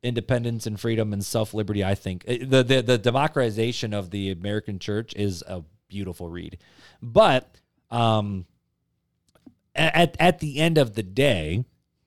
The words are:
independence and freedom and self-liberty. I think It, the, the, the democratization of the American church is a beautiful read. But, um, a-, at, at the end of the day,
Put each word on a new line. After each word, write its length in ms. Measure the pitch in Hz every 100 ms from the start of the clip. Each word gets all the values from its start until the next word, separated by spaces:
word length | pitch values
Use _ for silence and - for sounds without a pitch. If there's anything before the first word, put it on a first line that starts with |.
independence 640 | 123 117 - 123 117 113 113
and 120 | 104
freedom 340 | 117 113 110
and 120 | 101
self-liberty. 580 | 95 113 110 110 101 101
I 100 | 95
think 300 | 101 95 92 -
It, 240 | 123 131
the, 120 | 131
the, 200 | 120 135
the 160 | 117 120
democratization 960 | 120 127 151 143 117 107 117 - 113
of 160 | 104 90
the 220 | 101 95
American 460 | 85 101 107 - 95
church 360 | - 104 113 -
is 260 | 104 87 -
a 180 | 92 78 _ _
beautiful 400 | 101 92 85 87
read. 300 | 87 80 - _ _ - _
But, 480 | 120 190 208 131 - _ _ _ -
um, 540 | 117 113 110 104 95 87 _ _ _ _ _ _ _ _ _ - _ _ 143
a-, 180 | 160 160
at, 200 | 175 -
at 180 | 175 156
the 180 | 151 139
end 180 | 170 156
of 160 | 120
the 80 | 110
day, 600 | 95 104 143 95 76 101 - _ _ _